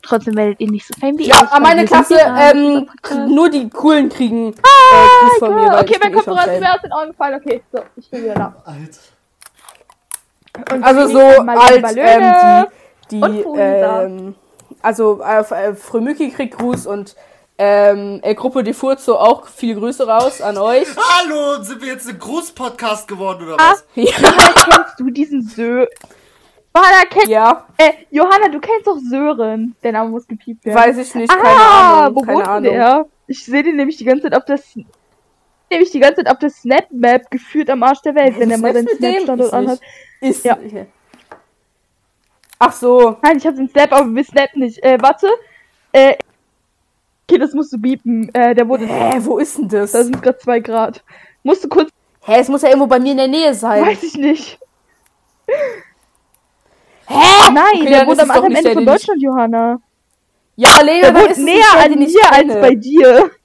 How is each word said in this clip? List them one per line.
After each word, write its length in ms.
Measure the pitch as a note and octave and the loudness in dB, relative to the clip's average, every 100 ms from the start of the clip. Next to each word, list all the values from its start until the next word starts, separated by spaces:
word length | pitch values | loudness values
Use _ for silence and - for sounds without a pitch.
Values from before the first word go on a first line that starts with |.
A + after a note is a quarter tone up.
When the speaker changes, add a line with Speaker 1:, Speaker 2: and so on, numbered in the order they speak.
Speaker 1:
Trotzdem 340 | - A3+ G#3+ G#3+ | -4 -6 -4 -4
werdet 240 | G#3 G3+ | -4 -4
ihr 100 | A3 | -8
nicht 160 | G#3 - | -8 -10
so 60 | - | -8
Fame 180 | C#4 D4+ | -6 -6
wie 80 | D4 | 0
Speaker 2:
Ja, 80 | C#4 | 0
Speaker 1:
ich, 60 | |
Speaker 2:
an 60 | - | 2
Speaker 1:
weil 100 | C#4+ | 2
Speaker 2:
meine 200 | D#4 E4+ | 2 2
Speaker 1:
wir 60 | E4 | 2
sind 200 | E4 D4+ | 0 2
Speaker 2:
Klasse, 80 | D#4+ | 2
Speaker 1:
hier 100 | D4+ | 2
Speaker 2:
ähm, 520 | B3 D4 C#4+ C#4+ C#4+ | 4 4 4 0 -2
Speaker 1:
am 80 | C#4 | -6
Podcast. 400 | _ - C#4 A3+ | _ -10 -8 -2
Speaker 2:
nur 200 | C#4 E4+ | 0 0
die 200 | D4 A3+ | -2 -8
Coolen 400 | - D4 D4+ B3+ | -2 0 2 0
kriegen, 440 | - A#3+ A#3 A3+ | -4 -6 -4 -8
äh, 20 | G#3+ | 0
Speaker 1:
Ah, 440 | C5 C5+ C5 B4+ A#4+ B4 | 4 6 8 8 6 6
Speaker 2:
Kuss 180 | A#4+ A#4+ | 6 2
von 140 | A4 G#4 | 0 2
mir, 60 | |
Speaker 1:
cool. 60 | G#4+ | 2
Speaker 2:
weil 100 | F4+ | 2
Speaker 1:
Okay, 100 | G4 | 0
Speaker 2:
ich 60 | G4+ | 0
bin 120 | G#4 | 0
Speaker 1:
mein 0 | F#4+ | -2
Speaker 2:
eh 40 | |
schon 20 | - F4+ | -2 -2
Speaker 1:
Kopfhörer 100 | F4+ | -2
ist 60 | |
Speaker 2:
Fan. 80 | F4+ | -2
Speaker 1:
mir 140 | F#4 | -2
aus 80 | F4+ | -4
den 120 | C#4 | -6
Ohren 140 | C#4+ D#4 | -10 -10
gefallen. 300 | - C#4+ C4+ C#4+ | -8 -8 -8 -8
Okay, 180 | A#3+ _ | -10 _
so, 80 | B3 - - | -16 -16 -20
ich 140 | _ | _
bin 140 | B3 | -12
wieder 100 | A3+ | -10
da. 220 | G3+ G3 - - | -8 -10 -14 -20
Speaker 3:
Alter. 340 | C#3+ D#3 _ _ _ _ _ - _ - _ _ _ _ - _ _ _ - - C4+ | -20 -20 _ _ _ _ _ -20 _ -20 _ _ _ _ -18 _ _ _ -20 -10 -4
Speaker 1:
Und 80 | |
Speaker 2:
Also 160 | A#3+ C4+ | 0 2
Speaker 1:
Greetings 100 | C#4 B3 C4+ C4+ | 2 4 6 6
Speaker 2:
so 40 | |
Speaker 1:
an 60 | A#3+ | 4
meine 160 | A#3+ | 4
Speaker 2:
als, 200 | B3 B3+ | 6 4
Speaker 1:
Ballone 280 | A#3 A3+ D4+ | 2 0 2
Speaker 2:
ähm, 560 | A3+ F#4 F4+ F4+ F4+ F#4+ _ _ _ _ | 4 4 4 4 4 0 _ _ _ _
die, 100 | G#3+ | -6
Speaker 1:
und 140 | G#3 G#3+ | -4 -4
Speaker 2:
die, 60 | |
Speaker 1:
Fusa. 600 | G3+ D4 G3 G3 F#3+ F#3+ | -8 -4 -2 0 -2 -4
Speaker 2:
ähm, 320 | F#3+ F#3 F#3+ G3 _ _ _ - | -6 -10 -18 -20 _ _ _ -8
also, 400 | - G#3+ A3 G3+ | -6 -2 -2 -2
äh, 180 | - G#3+ | -2 -4
F-, 100 | G#3+ | -4
äh, 240 | A#3 G3+ G3+ | -6 -8 -10
Frömücki 560 | - A#3 A#3+ D4 C#4+ | -10 -8 -8 -6 -8
kriegt 260 | - B3+ - | -8 -12 -8
Gruß 300 | A#3+ B3 - | -8 -8 -10
und, 280 | G3+ G3 _ _ _ _ - | -14 -14 _ _ _ _ -4
ähm, 600 | G3+ G3+ G3+ G3+ G3+ G3+ | -2 2 2 0 -8 -10
äh, 100 | - | -8
Gruppe 300 | G#3+ C4 C4 | -6 -6 -6
de 100 | A3 | -6
Furzo 420 | - C4+ C4+ - G#3+ | -6 -6 -4 -4 0
auch 320 | G#3+ C#4 - | 0 0 -8
viel 280 | - A#3 G#3 | -12 -10 -8
Grüße 320 | A3+ C4 A#3+ | -10 -8 -2
raus 340 | A3 C4 C4+ | -2 -2 -6
an 160 | G3+ G3+ | -10 -6
euch. 300 | G#3+ B3+ D#4+ C#4+ A#4+ F4 | -2 -2 -4 -6 -2 0
Speaker 3:
Hallo, 420 | F4 D4+ C#4+ C#4+ | -2 -6 -6 -6
sind 200 | G3+ B3 | -10 -16
wir 60 | C4+ | -14
jetzt 200 | B3+ A#3+ | -14 -16
ein 80 | F#3+ | -18
Gruß-Podcast 920 | - D#4 E4 - B3+ A#3+ A#3 G#3+ - | -12 -12 -12 -14 -14 -10 -8 -8 -12
geworden, 360 | G3 F#3+ F3+ E3 | -12 -10 -10 -10
oder 100 | D#3+ | -2
Speaker 1:
Ah. 140 | D#4+ | 0
Speaker 3:
was? 100 | G4 _ | 0 _
Speaker 2:
Ja. 180 | - B4 - | -4 -4 2
Speaker 1:
Woher 340 | G4 F4+ F4 | 0 4 2
kennst 460 | E4+ - E4 E4+ - | 2 2 2 0 -8
du 100 | B3+ | -10
diesen 300 | B3+ D4+ C#4+ | -6 -6 -6
Sö-, 420 | A3 A3 A#3 B3 B3+ - - _ _ _ _ _ _ E4 | -10 -8 -6 -4 -4 -6 -20 _ _ _ _ _ _ 2
Johanna, 300 | F#4 F#4+ F4+ | 4 4 2
kenn-, 180 | F#4 G#4 | 0 0
Speaker 2:
Ja. 360 | A3 A3 D#4+ _ - | 2 2 0 _ 0
Speaker 1:
äh, 120 | D#4 D#4 _ | 0 0 _
Johanna, 380 | D4 F4+ G4 G4+ | -2 2 2 0
du 100 | D4 | -4
kennst 260 | E4+ A4+ G4+ | -6 -4 -4
doch 140 | D#4+ B3 | -6 -6
Sören. 680 | C4+ D4 C4 A3 A3 A3+ - | -6 -4 -4 -6 -6 -10 -8
Der 120 | A#3+ | -6
Name 180 | A3 A3+ | -6 -6
muss 160 | A3+ A#3 | -8 -12
gepiept 360 | A3 - A3+ | -18 -16 -12
werden. 140 | - G#3+ | -4 0
Speaker 2:
Weiß 200 | A#3 B3 | 0 0
ich 180 | B3+ A#3+ | -8 -8
nicht, 160 | A#3 F#4 | -2 0
keine 120 | A4+ B4+ | 4 4
Speaker 1:
Ah, 420 | A4 G4+ F4+ D#4+ | 6 6 6 4
Speaker 2:
Ahnung, 120 | C#4+ B3 | 2 -2
Speaker 1:
wo 40 | |
Speaker 2:
keine 160 | A#3 - | -2 -4
Speaker 1:
wohnt 80 | F#3+ | -2
denn 60 | |
Speaker 2:
Ahnung. 200 | G#3 A3+ | -2 -2
Speaker 1:
der? 320 | A#3+ A#3+ C#4 D4+ _ _ | 0 0 0 -2 _ _
Ich 180 | C4 - | -16 -6
seh 180 | C#4 | -4
den 140 | D4+ D4+ | -2 -4
nämlich 200 | C#4 D#4 | -6 -6
die 60 | A3+ | -2
ganze 180 | C4 D4 | -2 -2
Zeit 100 | C4 | -4
auf 80 | - | -4
der 100 | C#4+ | -8
S-, 220 | _ A3+ - _ _ _ _ _ _ _ _ | _ -20 -20 _ _ _ _ _ _ _ _
nämlich 180 | E4 F#4 | -2 -2
die 100 | C#4+ | 2
ganze 180 | C4+ - | 0 2
Zeit 120 | - | -4
auf 60 | C4 | -2
der 140 | D4 | -4
Snap-Map 800 | - A#3+ C#4 - B3 A#3+ B3 B3 | -6 -2 -2 -2 -2 0 0 _
gefühlt 400 | B3+ - D4 D4+ | -12 -8 -8 -6
am 100 | C4+ | -2
Arsch 200 | B3 C#4 | -2 -2
der 100 | D4+ | -4
Welt, 240 | D4 C4+ A3+ | 0 0 0
wenn 140 | A3+ | -4
er 80 | A3+ | -2
mal 120 | A#3 | -2
Speaker 2:
Snap 20 | A#3+ | -2
Speaker 1:
seinen 100 | A#3+ | -4
Speaker 2:
mit 160 | A4+ | -4
dem? 100 | F4 F#4+ | -4 -4
Speaker 1:
Snap-Standort 240 | F4 B3+ A3 | -4 -4 -2
Speaker 2:
Ist 60 | |
nicht. 100 | B3 | -2
Speaker 1:
anhat. 160 | B3+ B3+ _ _ _ _ | -4 -6 _ _ _ _
Speaker 2:
Ist 240 | C4 - A#3+ | -6 -4 -4
Speaker 1:
Ja. 100 | - | -6
Speaker 2:
nicht. 180 | G#3+ G#3 G3 _ _ _ _ - _ _ _ _ _ _ _ _ _ _ _ _ | -8 -18 -18 _ _ _ _ -20 _ _ _ _ _ _ _ _ _ _ _ _
Ach 140 | A#3+ | -4
so. 440 | - B3 B3 A#3+ A3 | -2 0 4 2 2
Speaker 1:
Nein, 140 | D4+ D#4 | 0 0
ich 100 | D#4+ | -2
hab 80 | C4 | -6
den 140 | C4 | -4
Snap, 220 | C#4 C#4+ | 0 2
aber 200 | C4+ B3+ | 2 0
wir 100 | A3+ | -4
Snap 320 | C#4+ C#4+ C#4 C#4+ | -2 -2 -2 -4
nicht. 280 | B3 A3+ | -8 -4
Äh, 140 | C4 B3+ | 0 2
warte. 260 | C4 C#4 G4 A#4 _ _ _ _ _ | 0 0 -2 -4 _ _ _ _ _
Äh, 240 | C4+ C4+ - - _ _ _ _ _ _ _ _ _ - | 0 0 -2 -10 _ _ _ _ _ _ _ _ _ -2
okay, 120 | F4 | -2
das 140 | - | -2
musst 200 | C#4+ D4 | -6 -8
du 40 | B3 | -6
biepen. 540 | A#3+ C4 A#3 A3+ A3 B3 | -6 -6 -6 -6 -6 -2
Äh, 180 | A#3+ A#3+ | 0 0
der 120 | A3+ | -2
wurde 180 | G#3+ A3 | -4 -6
Speaker 2:
Hä, 320 | A#3 A#3 B3+ | -4 -2 -2
wo 160 | A#3 A3+ | -4 -4
ist 180 | D4 - | -6 -8
denn 100 | G#3+ | -6
das? 220 | G#3 G3+ | -4 -4
Speaker 1:
Da 100 | A#3 | -2
sind 180 | A#3+ B3+ | -2 -2
grad 200 | B3+ B3 | -4 -4
zwei 180 | - A#3+ | -4 -6
Grad. 440 | A#3 A3+ A3+ - _ _ _ _ | -4 -6 -6 -8 _ _ _ _
Musst 200 | C4 F#4+ | -4 -4
du 60 | - | -2
kurz 200 | - D#4 _ _ _ | -2 -2 _ _ _
Speaker 2:
Hä, 180 | - A3+ | 0 0
es 100 | B3+ | 0
muss 120 | C#4 | -2
ja 60 | C#4+ | 2
irgendwo 180 | C4+ C#4 | 2 2
bei 120 | B3+ | 0
mir 120 | B3+ | 0
in 60 | C4+ | -2
der 100 | C4 | -2
Nähe 260 | D4+ D#4 | 0 -2
sein. 320 | A3 A3+ G#3+ E4+ | -2 -2 0 0
Speaker 1:
Weiß 160 | G#4 | -2
ich 120 | E4 - | -10 -4
nicht. 440 | C#4+ D#4+ - - _ _ _ _ _ _ _ _ - C#5+ C#5 G#4+ _ _ _ _ _ _ _ _ _ _ _ _ - | -4 -4 -8 -20 _ _ _ _ _ _ _ _ -8 -6 -6 -10 _ _ _ _ _ _ _ _ _ _ _ _ -8
Speaker 2:
Hä? 420 | C4 F4 G4+ - | 0 4 6 4
Speaker 1:
Nein, 100 | C#4 F#4+ G4+ | 4 2 2
Speaker 2:
Okay, 100 | C#4+ | 2
Speaker 1:
der 100 | C4+ | 2
Speaker 2:
dann 80 | C4+ | 2
Speaker 1:
wohnt 100 | D4+ | 2
Speaker 2:
ist 60 | |
Speaker 1:
am 60 | D4 | 2
Speaker 2:
es 60 | - | 2
doch 80 | |
Speaker 1:
anderen 40 | F#4+ | 2
Speaker 2:
nicht 80 | D4+ | 0
Speaker 1:
Ende 120 | D#4+ | 0
Speaker 2:
der, 40 | |
Speaker 1:
von 120 | A3 B3+ | 2 2
Speaker 2:
den 100 | E4+ | 0
ich 40 | |
Speaker 1:
Deutschland, 200 | - F4 | 0 -4
Johanna. 560 | C4+ C4 A#3 A#3 A#3 A#3+ _ _ _ _ _ _ _ - | -2 -2 -2 -2 -4 -6 _ _ _ _ _ _ _ 0
Speaker 2:
Ja, 240 | A#3 - | 4 4
Lena, 200 | D4 E4 | 4 4
Speaker 1:
Der 100 | C4+ | 4
Speaker 2:
dann 80 | A3+ | 4
Speaker 1:
wohnt 100 | G#4 | 2
Speaker 2:
ist 60 | E4+ | 2
es 60 | |
Speaker 1:
näher 120 | C#4 F#4+ | 0 4
Speaker 2:
nicht 180 | G#4+ | 4
der, 100 | E4 D4+ | 6 4
Speaker 1:
an 60 | |
Speaker 2:
den 100 | D4 | 2
ich 120 | C#4+ | 2
Speaker 1:
mir 180 | F#4 G4+ | 4 4
als 160 | C#4+ D4 | 4 2
Speaker 2:
kenne. 140 | G#3+ | 2
Speaker 1:
bei 140 | C4 A#3+ | 2 2
dir. 560 | B3+ D4+ B3+ B3 F4+ _ | 0 4 6 6 2 _